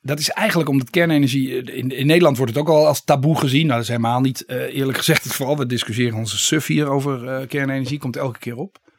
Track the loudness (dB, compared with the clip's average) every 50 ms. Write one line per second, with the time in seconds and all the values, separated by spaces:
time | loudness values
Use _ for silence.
0 | _ -4 -4 -2 -2 -4 -2 -2 -2 0 0 0 0 2 0 0 0 0 0 2
1 | 2 4 4 4 2 2 2 0 -2 -2 -4 -6 -8 -6 -8 -6 -6 -6 -4 0
2 | 2 4 6 6 6 6 4 2 -2 -2 0 -2 2 4 4 6 6 4 2 0
3 | 2 2 2 4 4 2 2 2 2 2 2 2 2 2 2 0 -2 -2 -2 0
4 | 0 0 2 2 2 0 -2 -4 -10 _ -8 -6 -6 -6 -4 -2 -2 -2 -2 -2
5 | 2 2 2 2 0 -4 -6 -6 -2 -2 -2 -2 -2 -2 -2 -4 -4 -4 -2 0
6 | 0 0 0 -4 -6 -6 -4 -2 -2 0 0 0 0 0 0 0 0 0 0 -2
7 | 0 -2 -4 -6 -6 -8 -8 -8 -8 -6 -4 -4 -2 -2 -2 -4 -4 -4 -6 -6
8 | -6 -8 -6 -4 -6 -6 -6 -8 -10 -12 -10 -10 -10 -12 _ _ _ _ _